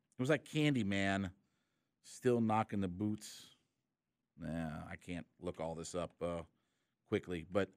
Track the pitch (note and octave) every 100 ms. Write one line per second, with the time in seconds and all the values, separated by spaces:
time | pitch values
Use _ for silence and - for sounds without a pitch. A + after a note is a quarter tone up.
0 | _ - B2+ D3 - D#3 D3+ C3 G2 G2
1 | G2 G2 F#2+ - _ _ _ _ _ _
2 | - - B2+ A#2+ A2 G#2+ G#2+ G#2 F#2+ F2+
3 | G#2+ G#2+ - - - _ _ _ _ _
4 | _ _ _ - D#2+ E2 D#2+ D#2 E2+ F2
5 | - F2 - - F2 E2 E2 E2 D#2+ F2
6 | E2 - F2 E2+ E2 _ _ _ _ _
7 | - G2+ - F2 D#2+ G2 F#2+